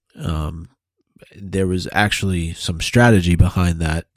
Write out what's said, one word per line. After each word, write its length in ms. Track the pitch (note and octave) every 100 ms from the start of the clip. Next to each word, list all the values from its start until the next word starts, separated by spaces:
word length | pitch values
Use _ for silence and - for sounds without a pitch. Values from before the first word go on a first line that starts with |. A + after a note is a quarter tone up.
| _ -
Um, 520 | D3 D#2 D#2 E2 F2 _ _ _ _ _ - -
there 320 | G2 F#2+ F#2
was 220 | F#2 -
actually 600 | G2+ G#2 - G2 F2+ E2
some 260 | - - D#2+
strategy 560 | - A#2+ A#2+ G2+ F2 E2+
behind 460 | F#2+ F#2+ F2 E2
that 240 | D#2+ D#2+ -